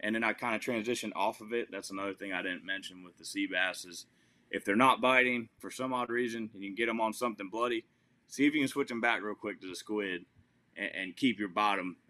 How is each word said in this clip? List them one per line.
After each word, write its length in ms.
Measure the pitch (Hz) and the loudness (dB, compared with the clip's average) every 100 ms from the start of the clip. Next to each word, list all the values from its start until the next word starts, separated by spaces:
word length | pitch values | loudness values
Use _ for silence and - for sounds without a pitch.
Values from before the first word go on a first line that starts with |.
and 140 | 104 | -2
then 80 | 113 | 2
I 120 | 113 | 0
kinda 240 | 107 120 110 | 0 -2 -2
transition 540 | - 117 110 120 110 92 | 0 0 0 -2 -2 0
off 240 | 101 113 | 0 -2
of 120 | 107 | -4
it. 180 | 117 - | -4 -4
That's 180 | 95 - | -8 -8
another 240 | 98 101 | -6 -6
thing 180 | 95 98 | -6 -6
I 100 | 90 | -4
didn't 220 | 92 90 | -4 -6
mention 380 | 95 95 95 92 | -6 -8 -8 -14
with 140 | 90 85 | -18 -16
the 80 | |
sea 220 | 82 101 98 | -8 -2 0
bass 380 | 90 92 90 | 2 0 -2
is 220 | 90 85 - _ _ _ _ | -10 -14 -16 _ _ _ _
if 140 | 98 | -4
they're 120 | - 104 | 2 6
not 240 | 131 110 | 8 8
biting 480 | 127 127 127 120 113 _ | 6 6 4 2 -4 _
for 120 | 95 | -12
some 240 | - 131 | -6 -2
odd 160 | 127 120 | -2 0
reason, 400 | 117 120 113 110 | 0 0 -2 -6
and 100 | 101 | -8
you 60 | 98 | -8
can 80 | 98 | 0
get 120 | 117 | 0
'em 120 | 113 | 2
on 120 | 110 | 0
something 360 | 107 123 107 98 | 0 -2 -2 -8
bloody, 360 | 107 120 113 - _ _ _ _ | -2 -2 -2 -6 _ _ _ _
see 180 | - 143 | 2 4
if 60 | |
you 80 | 151 | 4
can 80 | 135 | 0
switch 220 | 143 139 | 0 -2
'em 100 | 120 | 0
back 220 | 117 107 | 2 2
real 120 | 104 | -2
quick 260 | 101 107 87 | -6 -6 -8
to 60 | 92 | -10
the 80 | |
squid 520 | 90 - 107 101 90 90 _ _ _ _ 82 | -10 -4 -2 -2 -4 -6 _ _ _ _ -8
and, 180 | 98 | -6
and 220 | 87 92 87 | -4 -8 2
keep 220 | 135 101 | 2 2
your 100 | 101 | -2
bottom 480 | 87 107 98 90 85 _ | 2 4 2 -2 -8 _